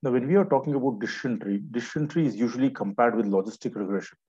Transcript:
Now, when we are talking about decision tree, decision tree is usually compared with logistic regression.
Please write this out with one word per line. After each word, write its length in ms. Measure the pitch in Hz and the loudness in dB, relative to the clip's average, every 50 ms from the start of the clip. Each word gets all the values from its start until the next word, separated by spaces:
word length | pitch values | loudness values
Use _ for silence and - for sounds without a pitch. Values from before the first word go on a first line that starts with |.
Now, 80 | - 135 | 0 2
when 180 | 123 127 120 139 | 2 2 2 4
we 80 | 175 | 4
are 80 | 202 190 | 4 6
talking 300 | 196 143 135 135 151 143 | 6 2 2 2 2 -2
about 260 | 139 127 135 120 101 | 0 0 0 -2 -2
decision 400 | 117 104 - - - 131 117 104 | -6 -6 -6 -4 -4 -2 -2 -2
tree, 220 | - 101 101 101 104 104 | -2 -2 -2 -2 -4 -4
decision 360 | 110 120 120 - - 160 151 | -6 -6 -6 -4 -4 -4 -4
tree 200 | 143 - 170 160 | 0 0 2 2
is 100 | 135 98 | 2 2
usually 320 | 104 120 117 117 123 135 131 | 0 -2 -2 0 2 0 0
compared 480 | 135 - 104 101 98 - 120 120 110 | 0 0 -6 -4 0 2 2 2 4
with 80 | 110 110 | 2 0
logistic 500 | 101 98 95 95 107 - - - 120 - | 2 2 2 0 0 -8 -8 -8 -8 -6
regression. 440 | 104 101 92 101 95 85 - - _ _ | -4 -4 -2 -2 -4 -4 -6 -18 _ _